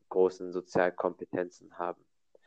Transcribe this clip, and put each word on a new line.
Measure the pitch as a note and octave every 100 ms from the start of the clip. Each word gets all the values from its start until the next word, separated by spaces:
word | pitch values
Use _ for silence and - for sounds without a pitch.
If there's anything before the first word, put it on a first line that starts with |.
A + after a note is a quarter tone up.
| -
großen | F#2 F#2 F#2 F2+
Sozialkompetenzen | F2+ - F#2 F2+ - F#2 F2 - - F2 - F2+ -
haben. | F2 - _ _ _ -